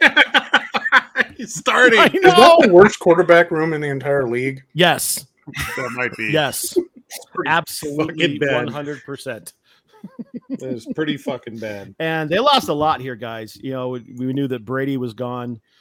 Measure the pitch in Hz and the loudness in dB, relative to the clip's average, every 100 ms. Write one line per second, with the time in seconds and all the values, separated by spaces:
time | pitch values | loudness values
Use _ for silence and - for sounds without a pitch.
0 | 311 302 - 285 - 269 - - - 269 | 0 2 0 0 0 -4 -2 -8 0 0
1 | - - - - 214 - - 226 247 226 | 0 -6 -6 -8 -14 -8 -2 4 6 6
2 | 339 370 370 359 339 330 247 175 208 - | 4 4 6 8 8 8 8 8 8 6
3 | 180 170 170 170 170 160 160 151 147 139 | 2 4 6 4 4 0 -2 -4 -6 -6
4 | 139 143 120 120 131 135 - 151 170 135 | -2 -2 -2 -4 -4 -8 -6 0 2 2
5 | - - - _ - - - - 123 123 | -4 -8 -10 _ -14 -10 -8 -8 -8 -6
6 | 123 - 110 151 135 - - 349 - - | -6 -6 -4 -2 -2 -4 -6 -4 -4 -8
7 | - - - - 147 165 160 - 151 147 | -18 -18 -14 -6 -2 -2 -2 -8 -8 -6
8 | 156 160 165 147 143 127 120 147 147 139 | -6 -2 -4 -2 -2 -2 -4 -8 -10 -12
9 | - 139 135 110 - _ _ _ _ 427 | -14 -14 -12 -12 -16 _ _ _ _ _
10 | - - - 240 - 269 131 - 302 156 | -20 -18 -16 -16 -12 -10 -10 -10 -10 -8
11 | 151 143 - 127 117 113 107 101 98 - | -6 -6 -8 -10 -12 -12 -12 -12 -14 -8
12 | 160 160 151 185 285 269 185 147 151 127 | -6 -4 -4 -2 2 0 0 -2 -2 -2
13 | 131 110 117 113 110 - 131 131 127 127 | -6 -12 -12 -12 -14 -12 -10 -8 -8 -10
14 | - - 131 135 135 123 104 131 139 135 | -12 -10 -6 -4 -4 -6 -6 -6 -4 -4
15 | 123 104 123 123 123 113 _ _ | -6 -8 -10 -8 -10 -12 _ _